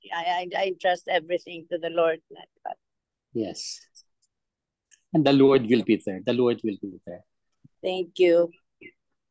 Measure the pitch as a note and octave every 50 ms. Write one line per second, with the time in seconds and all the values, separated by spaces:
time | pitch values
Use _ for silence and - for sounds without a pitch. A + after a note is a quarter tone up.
0 | _ F#2+ - E3+ E3 F3 F3 F3 F3+ F3 F3 F3+ G3 G3 F#3 - - F#3 F3+ F3
1 | - - F#3 F3 D#3+ E3 F3+ E3+ - - F3+ E3 D#3+ - F3+ E3 D#3+ E3+ E3+ E3+
2 | E3 E3 D#3+ E3 _ _ - - - _ _ _ - - - _ _ _ _ _
3 | _ _ _ _ _ _ - A#2+ G#2+ F2+ - - - - - - _ _ _ -
4 | _ _ _ _ _ _ _ _ _ _ _ _ _ _ _ _ _ _ _ _
5 | _ _ - E3+ C#3+ C#3 C#3 C#3 C3+ C#3 C#3 C3+ A#2+ G#2+ A#2 A2+ G#2 - A2 F#2+
6 | - G#2 F#2+ F#2 F#2 B2 A#2+ A#2+ B2+ A#2+ A#2+ A2 - A2+ G2 F#2+ - G2 F#2 F#2
7 | - - F2 F2+ _ _ _ _ _ _ _ _ _ - _ _ - F#3+ F#3 F#3
8 | F3+ E3+ - - F3+ F3 E3+ E3+ E3+ E3+ - _ _ _ _ _ - - _ _
9 | _ _ _ _ _ _